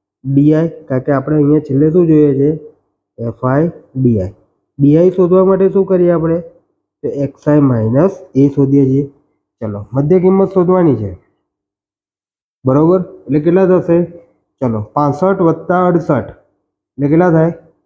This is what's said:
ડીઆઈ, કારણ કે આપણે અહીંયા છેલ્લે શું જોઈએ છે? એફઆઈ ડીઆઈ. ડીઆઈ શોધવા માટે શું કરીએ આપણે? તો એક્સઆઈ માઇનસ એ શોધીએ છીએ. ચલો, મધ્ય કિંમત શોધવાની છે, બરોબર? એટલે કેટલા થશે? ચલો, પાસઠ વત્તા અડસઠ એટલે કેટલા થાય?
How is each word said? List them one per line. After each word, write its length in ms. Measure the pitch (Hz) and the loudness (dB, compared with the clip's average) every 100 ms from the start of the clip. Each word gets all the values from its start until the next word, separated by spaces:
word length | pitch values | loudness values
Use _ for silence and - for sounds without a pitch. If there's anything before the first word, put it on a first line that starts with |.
| _ _ | _ _
ડીઆઈ, 440 | 131 139 147 156 165 | -2 2 2 2 -2
કારણ 320 | 156 - 131 | -6 -8 -6
કે 120 | 135 | -2
આપણે 240 | 135 131 151 | -4 -2 0
અહીંયા 220 | 143 151 | 2 0
છેલ્લે 320 | 147 135 156 | 0 0 2
શું 160 | 180 160 | 2 2
જોઈએ 280 | 151 147 | 4 2
છે? 260 | 131 143 160 - - _ _ _ - | 2 0 -2 -10 -20 _ _ _ -12
એફઆઈ 520 | 117 - 127 139 165 - _ 131 | -10 -6 -2 0 -2 -6 _ -2
ડીઆઈ. 380 | 127 107 92 - _ _ _ - | 0 0 -4 -10 _ _ _ -2
ડીઆઈ 320 | 139 156 180 | 2 4 2
શોધવા 340 | 185 180 185 | 2 2 2
માટે 240 | 185 185 190 | 2 2 0
શું 180 | 190 185 | 0 0
કરીએ 240 | 185 175 | 0 0
આપણે? 320 | 170 165 165 165 - _ _ _ _ | 0 -2 -4 -8 -20 _ _ _ _
તો 40 | 131 | -8
એક્સઆઈ 520 | 139 139 - 151 147 | -6 -6 -6 0 2
માઇનસ 640 | 139 117 110 131 190 - - | 2 0 0 0 0 -2 -6
એ 140 | 131 139 | 0 0
શોધીએ 360 | 143 135 139 | 2 0 2
છીએ. 260 | 131 135 139 - _ _ _ _ | 2 0 -4 -12 _ _ _ _
ચલો, 240 | 110 101 104 | -10 -10 -6
મધ્ય 260 | 131 147 185 | -4 0 2
કિંમત 300 | 185 190 185 | 2 2 0
શોધવાની 480 | 185 175 185 170 110 | 0 0 2 2 0
છે, 220 | 98 87 _ _ _ _ _ _ _ _ _ _ _ _ _ _ | -4 -12 _ _ _ _ _ _ _ _ _ _ _ _ _ _
બરોબર? 360 | 131 135 165 190 | -2 0 2 0
એટલે 400 | 170 - - 147 | -4 -12 -6 -2
કેટલા 260 | 160 180 185 | 0 0 2
થશે? 460 | 180 - 170 170 - _ _ _ _ | 0 0 -2 -2 -10 _ _ _ _
ચલો, 220 | 127 110 | -4 -4
પાસઠ 580 | 107 143 147 - 190 190 | -6 -2 -2 -2 -2 0
વત્તા 460 | 165 160 - 180 180 | -2 -2 -2 0 0
અડસઠ 240 | 170 160 | 0 -2
એટલે 1000 | 131 - - _ _ _ _ _ - 139 | -4 -6 -14 _ _ _ _ _ -6 0
કેટલા 220 | 165 180 | 2 2
થાય? 220 | 160 165 165 - _ | 2 0 -4 -16 _